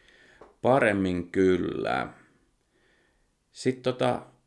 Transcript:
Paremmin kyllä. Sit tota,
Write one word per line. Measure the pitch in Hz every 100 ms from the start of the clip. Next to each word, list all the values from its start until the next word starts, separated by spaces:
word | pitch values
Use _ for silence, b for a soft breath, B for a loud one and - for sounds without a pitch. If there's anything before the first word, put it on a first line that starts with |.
| B B B B B _
Paremmin | - 135 123 101 95 87 85
kyllä. | 95 95 90 85 55 55 64 62 - b b b _ b b b b b b b b _
Sit | - 131 131
tota, | 131 123 127 120 - _